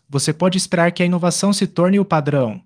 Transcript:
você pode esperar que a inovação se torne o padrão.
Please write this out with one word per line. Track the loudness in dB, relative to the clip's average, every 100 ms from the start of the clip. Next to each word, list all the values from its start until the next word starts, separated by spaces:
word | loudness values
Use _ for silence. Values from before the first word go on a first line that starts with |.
| _
você | -4 -2
pode | 0 0 0
esperar | -2 0 0
que | 0
a | 0
inovação | 0 0 0 0
se | 0 -2
torne | 0 2 2
o |
padrão. | 2 0 0 0 -2 -4